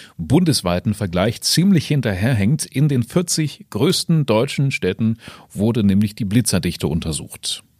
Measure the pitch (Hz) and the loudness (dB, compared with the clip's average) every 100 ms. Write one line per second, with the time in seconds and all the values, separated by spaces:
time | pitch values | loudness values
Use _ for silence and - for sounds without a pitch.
0 | - - 82 143 180 131 90 87 110 101 | -20 -12 0 2 4 0 0 -2 -2 -2
1 | 101 87 101 - - - 190 180 - 147 | -2 0 -2 -2 -2 2 4 2 2 -2
2 | 120 92 110 113 98 147 - - 151 135 | 0 0 0 2 2 0 -2 0 2 2
3 | 117 180 175 - 151 - - 104 147 - | 0 -2 -2 -2 -4 -6 -12 -2 0 0
4 | - 165 143 107 139 - 139 - 92 95 | 0 0 2 2 2 0 -2 0 -2 0
5 | 113 113 - - - - - - 101 95 | -2 -2 -8 -20 -16 -2 0 2 4 4
6 | 104 - 101 107 - 95 85 - - 80 | 2 -2 0 0 2 0 -2 -4 -2 -2
7 | - 73 - - - - _ _ | -4 -6 -8 -12 -10 -10 _ _